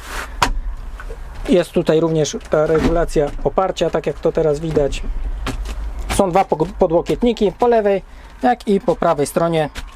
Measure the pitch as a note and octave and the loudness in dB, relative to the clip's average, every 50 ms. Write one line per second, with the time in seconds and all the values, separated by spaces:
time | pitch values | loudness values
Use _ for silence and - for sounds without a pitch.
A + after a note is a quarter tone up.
0 | - - - - - - - - - - - - - - - - - - - - | -14 -10 -10 -10 -10 -10 -4 -4 -2 -2 -2 -4 -4 -6 -8 -8 -10 -12 -12 -12
1 | - - - - - - - - - - A3+ F3 E3 - - F3+ E3 - D#3 D#3+ | -12 -12 -12 -12 -12 -14 -12 -10 0 2 4 4 4 2 0 0 2 4 4 4
2 | E3 D#3+ D#3+ D#3 D3 - - B2 - - F3 D#3 D#3 D#3+ D#3+ D#3 C#3 - E3+ E3+ | 4 2 2 2 0 0 -2 -8 -4 0 2 2 2 4 2 2 4 2 2 2
3 | D#3+ - - D#3+ C#3+ C#3+ - - - C#3+ - G3+ F#3+ F#3 - - F3 D#3+ D#3+ D#3+ | 0 0 2 0 0 0 -2 -2 -2 0 0 0 0 0 -2 -2 -2 -2 -2 -2
4 | - E3 F3 - - E3 - E3 D#3+ D#3 C#3+ D3+ E3 D#3+ D3+ D3+ C#3+ C#3 - - | -4 -4 -6 -2 -2 0 0 2 0 0 0 0 -4 -2 0 0 2 2 0 -2
5 | - - - - - - - - - - - - - - - - - - - - | -4 -4 -4 -4 -4 -4 -6 -6 -6 -6 -6 -6 -6 -8 -6 -8 -8 -8 -8 -8
6 | - - - - G3+ F3+ E3 G3 F#3 - F3+ D3+ D#3+ F#3 G#3+ - F#3+ E3+ D#3+ E3+ | -6 -4 2 2 2 4 4 2 2 2 2 0 0 -4 2 2 2 4 4 2
7 | - - D#3 - A#3 B3 G#3+ - G#3+ F#3 - - B3 A#3+ A#3 A3+ G#3 G3+ G3 F#3 | 2 0 -2 0 2 0 2 2 0 0 2 2 2 4 4 4 4 2 0 0
8 | - - - - - - - - - B3 A#3+ - - A#3 G3 G3+ - - D#3 - | -2 -8 -20 -20 -20 -20 -12 -2 0 0 0 0 0 0 0 2 2 0 -2 2
9 | - E3+ D#3+ C#3+ C#3+ - - - E3+ E3+ E3 D#3+ D3+ C#3+ - - - - - | 2 0 2 2 0 0 0 0 0 2 2 0 0 -2 -4 -10 -14 -12 -16